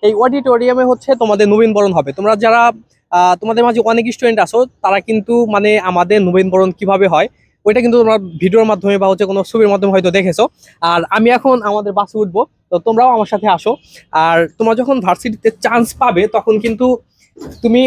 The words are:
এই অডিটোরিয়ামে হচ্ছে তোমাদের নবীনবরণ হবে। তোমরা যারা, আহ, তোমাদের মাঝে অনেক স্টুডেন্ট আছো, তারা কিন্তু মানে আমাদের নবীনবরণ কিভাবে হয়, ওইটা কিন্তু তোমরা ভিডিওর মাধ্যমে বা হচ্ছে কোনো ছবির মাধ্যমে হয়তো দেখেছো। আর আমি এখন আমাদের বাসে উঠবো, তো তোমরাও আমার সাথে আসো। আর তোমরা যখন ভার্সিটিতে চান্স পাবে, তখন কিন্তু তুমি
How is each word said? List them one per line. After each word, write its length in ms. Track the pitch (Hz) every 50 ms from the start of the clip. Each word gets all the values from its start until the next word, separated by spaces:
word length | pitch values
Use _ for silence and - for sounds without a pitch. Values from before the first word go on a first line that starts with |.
| -
এই 100 | 208 220 208 233
অডিটোরিয়ামে 600 | 254 247 285 262 269 247 233 240 247 254 247 254 254
হচ্ছে 200 | 254 240 - - 269 233 240
তোমাদের 240 | 220 208 202 214 202 202
নবীনবরণ 400 | 214 226 226 214 202 208 202 185 165
হবে। 120 | 143 139 135 -
তোমরা 140 | 196 208 220 208 214
যারা, 180 | 226 226 233 233 233 226 110 113 _ _ _ _ _ -
আহ, 220 | 180 180 180 180 175
তোমাদের 220 | - 220 226 226 240
মাঝে 140 | 240 233 240 220 220
অনেক 140 | 226 233 226 233 240
স্টুডেন্ট 240 | - - 240 226 214 185
আছো, 140 | 165 - 233 254 254 _ _ -
তারা 140 | 196 190 202
কিন্তু 340 | 180 - 220 220 196 - 233 240 240 220 214
মানে 160 | 202 202 208 214 214 180 185
আমাদের 280 | 180 175 175 175 208 214 196 180
নবীনবরণ 420 | 175 185 190 190 180 190 190 185 180 _
কিভাবে 280 | 202 190 196 190 196 185 170
হয়, 160 | 151 175 247 _ _ _ _ _ _ _
ওইটা 140 | 208 214 254 233
কিন্তু 120 | 240 226 240
তোমরা 160 | 233 220 220 220 196 180 165 156
ভিডিওর 260 | 165 190 180 226 226 220
মাধ্যমে 260 | 214 185 170 202 202 196 196
বা 40 | 190
হচ্ছে 160 | 190 180 208 190
কোনো 100 | 196 196 185 -
ছবির 200 | - 226 220 202 196
মাধ্যমে 200 | 196 190 202 190
হয়তো 160 | 190 175 185 175
দেখেছো। 280 | 196 185 190 165 - 220 302 _ _ _ - _ _ -
আর 180 | 170 170 175 165 - -
আমি 120 | 214 220 233
এখন 260 | 240 240 240 269 254 247 208 208
আমাদের 220 | 202 214 208 208 196
বাসে 240 | 202 208 190 _ 220
উঠবো, 220 | 214 190 170 202 262 - _ _ _ _
তো 60 | 185 175 170
তোমরাও 240 | 226 226 220 247 254 247
আমার 120 | 226 214 190 -
সাথে 140 | 202 190 214 185
আসো। 160 | 165 - 208 247 - _ _ - - _ _ - 160 160
আর 140 | 165 170 165 170 160 _ _
তোমরা 160 | 226 226 226 220
যখন 160 | 254 247 277 262
ভার্সিটিতে 480 | 185 185 233 - - 247 214 - _ 226 - - -
চান্স 220 | 226 226 240 233 233 - -
পাবে, 220 | 254 247 202 - 208 220 -
তখন 180 | 220 - - 214 214 208
কিন্তু 220 | 233 226 208 254 254 254 233 _ _ _ _ _ _ _ - - - - - -
তুমি 180 | 233 220 247 254